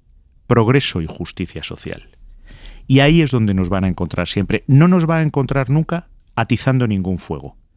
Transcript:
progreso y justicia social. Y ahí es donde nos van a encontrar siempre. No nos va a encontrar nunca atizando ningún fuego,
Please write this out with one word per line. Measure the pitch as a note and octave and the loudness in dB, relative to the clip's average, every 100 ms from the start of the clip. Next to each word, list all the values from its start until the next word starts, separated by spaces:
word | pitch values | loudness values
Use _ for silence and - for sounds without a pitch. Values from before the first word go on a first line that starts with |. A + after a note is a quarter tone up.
| _ _ _ _ - | _ _ _ _ 0
progreso | A#2+ A2 C#3 - F2+ | 2 4 2 0 -6
y | D#2+ | -8
justicia | - F2 - F2+ D#2+ | -10 -12 -10 -10 -10
social. | - - - - - _ - - - - - - - | -14 -14 -14 -14 -16 _ -20 -20 -20 -20 -20 -20 2
Y | C3+ | 4
ahí | C#3+ E3 | 6 4
es | D3 | 2
donde | B2 G#2+ | 2 2
nos | F#2+ F2+ | 0 0
van | F#2+ | 0
a | F#2 | -2
encontrar | E2+ E2+ - E2+ | -2 -4 -4 -4
siempre. | - F#2 - - | -4 -2 -2 2
No | C#3 E3+ | 4 6
nos | F#3 D#3+ | 4 2
va | E3 | 0
a | |
encontrar | D#3 C#3+ B2+ C3+ B2 | -2 -2 -2 -2 0
nunca | D3 D#3+ E3+ - - _ | -2 -2 -6 -10 -20 _
atizando | - A2+ B2 - C3 A#2+ | -6 -2 -2 0 0 0
ningún | G2 F#2 F2 | -2 -2 -6
fuego, | - D2+ C2+ - _ | -6 -10 -10 -18 _